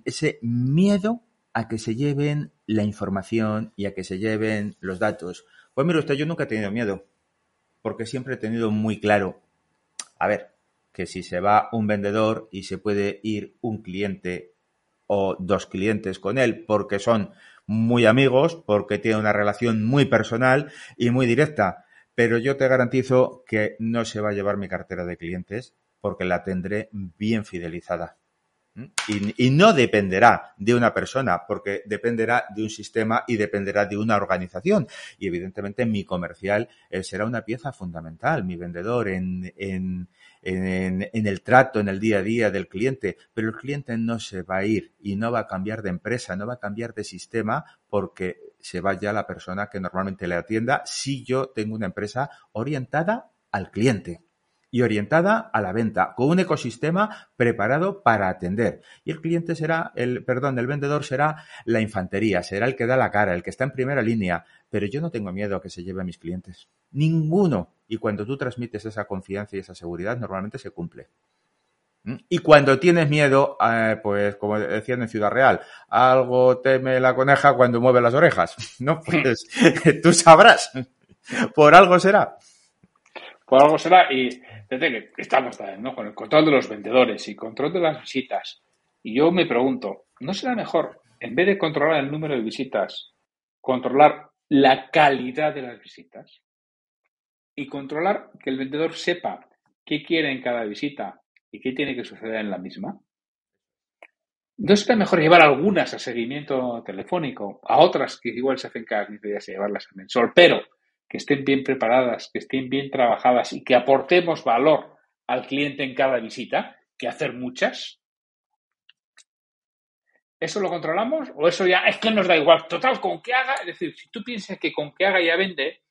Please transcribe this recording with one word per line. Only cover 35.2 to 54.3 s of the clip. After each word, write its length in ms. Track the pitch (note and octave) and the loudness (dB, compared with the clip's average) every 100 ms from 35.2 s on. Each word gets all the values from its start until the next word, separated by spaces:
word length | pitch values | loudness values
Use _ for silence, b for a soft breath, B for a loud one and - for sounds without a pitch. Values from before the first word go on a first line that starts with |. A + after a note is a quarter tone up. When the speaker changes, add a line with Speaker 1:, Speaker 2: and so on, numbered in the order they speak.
| F#2+ | -6
Speaker 1:
evidentemente 580 | F2 F#2+ G#2 G2+ G2+ A#2 | -6 -8 -8 -8 -4 -2
mi 180 | G#2 | -2
comercial, 640 | - F2+ E2+ - F#2+ G#2 A2+ b b | -4 -6 -6 -8 -2 -2 -4 b b
eh, 140 | F#2 | -10
será 220 | - F#2+ A2 | -8 -6 -6
una 200 | A#2 G#2+ | -6 -8
pieza 260 | B2+ C#3 | -8 -10
fundamental, 720 | - F2+ E2 E2 E2 C3+ D#3 | -12 -12 -12 -16 -6 -4 -2
mi 140 | F#2 F2 | -4 -8
vendedor 500 | F2 F2 G#2 B2 G#2 | -10 -8 -4 -2 -2
en, 460 | F#2 F#2 F#2 F#2 - | -4 -4 -6 -10 -10
en, 540 | G2 F#2 F#2 F2+ F2+ b b b | -8 -6 -6 -8 -10 b b b
en, 680 | F#2 F#2 F#2+ F#2 F#2 F#2 G2+ | -8 -4 -2 -2 -2 -4 -4
en 140 | A2+ G#2+ | -4 -4
el 140 | F#2 | -4
trato, 380 | - B2+ C3 G#2+ | 4 4 4 0
en 80 | G2+ | -2
el 140 | G2 | -2
día 160 | A2 G2+ | 0 0
a 60 | |
día 280 | G2+ A#2 G#2 | 0 0 0
del 160 | F#2+ F#2 | -2 -6
cliente. 480 | F#2+ C3 C3 F#2+ b b | -4 -4 -4 -6 b b
Pero 140 | A2+ A2 | -6 -6
el 80 | G#2+ | -6
cliente 420 | C3 C#3+ B2 A2+ | -10 -10 -8 -6
no 220 | A2+ A2+ | -4 -6
se 240 | - F#2+ | -8 -12
va 140 | F2 F#2+ | -6 -4
a 80 | G#2 | 0
ir 260 | G#2 - _ | -2 -4 _
y 160 | G2+ G2 | -8 -4
no 160 | A#2 | -4
va 80 | A#2 | -4
a 80 | - | -4
cambiar 360 | F#2+ G#2 A2 | -8 -6 -6
de 60 | G2 | -6
empresa, 460 | F2 G#2+ B2 - F#2 | -6 -4 -6 -6 -8
no 100 | A2 | -8
va 100 | B2 | -10
a 40 | |
cambiar 340 | G#2 G#2 A#2 | -10 -10 -10
de 120 | A2 G2+ | -10 -12
sistema 580 | F#2 - A2+ G#2 C#3 b b _ | -16 -8 -6 -4 -6 b b _
porque 500 | G#2 F#2+ - F#2 - - _ | -4 -4 -8 -10 -10 -20 _
se 220 | - F2+ | -12 -4
va 180 | G2 F#2 | -4 -2
ya 140 | G#2 | -4
la 120 | G#2+ - | -4 -6
persona 440 | F2+ - F#2+ G#2 | -12 -10 -8 -8
que 80 | G2+ | -8
normalmente 480 | F#2 F#2 G2 F#2 F2 | -6 -6 -6 -6 -6
le 80 | F2 | -6
atienda 460 | - A2 A#2+ C#3+ - | -4 -4 -2 -2 -4
si 380 | - C#3 C3+ | -10 -8 -8
yo 240 | - C3 C3 | -4 -4 -4
tengo 280 | A2 G#2+ A2 | -6 -8 -6
una 100 | F#2+ | -8
empresa 440 | G2+ G2+ B2 C#3+ B B | -6 -8 -6 -8 B B
orientada 800 | G#2+ C3 C#3+ B2 D3 F3 A#3+ - _ _ | -8 -6 -6 -4 -2 -2 -4 -8 _ _
al 200 | G2+ F2 | -8 -6
cliente 480 | G2+ B2+ G2 E2+ E2+ _ | 0 0 0 -6 -16 _